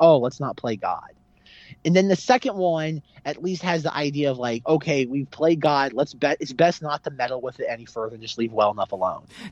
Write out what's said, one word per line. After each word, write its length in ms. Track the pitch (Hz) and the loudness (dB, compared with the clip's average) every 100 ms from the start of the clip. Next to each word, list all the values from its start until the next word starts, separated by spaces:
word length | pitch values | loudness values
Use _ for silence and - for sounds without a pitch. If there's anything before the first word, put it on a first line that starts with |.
"Oh, 160 | 165 147 | 6 6
let's 240 | 120 - | 4 -4
not 160 | 135 135 | -8 -6
play 180 | 123 107 | -6 -4
God." 320 | 92 87 - - _ _ _ - - - 160 | -4 -6 -10 -20 _ _ _ -20 -20 -6 2
And 100 | 180 | 4
then 140 | 196 | 4
the 80 | 185 | 2
second 380 | - 247 269 196 | 4 2 2 -2
one 460 | 180 160 156 156 - _ 143 | 0 0 -2 -6 -10 _ -10
at 160 | - | -6
least 200 | 175 180 | -4 -4
has 220 | 180 170 | -2 -2
the 100 | 156 | -2
idea 380 | 143 147 143 143 | -2 -2 0 0
of, 60 | 127 | 0
like, 280 | 123 117 120 | -4 -4 0
"Okay, 380 | 160 165 143 127 | 0 2 0 0
we've 260 | 139 135 | -4 -6
played 300 | - 156 165 | 0 2 4
God. 320 | 151 143 135 | 4 2 2
Let's 200 | 113 147 | 0 -2
bet 260 | - 143 156 | 0 -2 0
it's 100 | 143 | -2
best 300 | 131 165 - | 2 2 2
not 240 | 151 147 - | -4 -6 -6
to 60 | |
meddle 280 | 135 123 131 | -6 -4 -4
with 220 | 127 123 | -8 -8
it 60 | 117 | -8
any 160 | 117 113 | -8 -10
further 300 | 117 110 113 | -8 -8 -8
and 60 | |
just 160 | 110 - | -10 -4
leave 140 | 113 | -2
well 200 | 110 104 | 2 2
enough 200 | 107 95 | 2 -4
alone." 300 | 98 92 82 - - 208 | -2 -4 -4 -12 -18 -12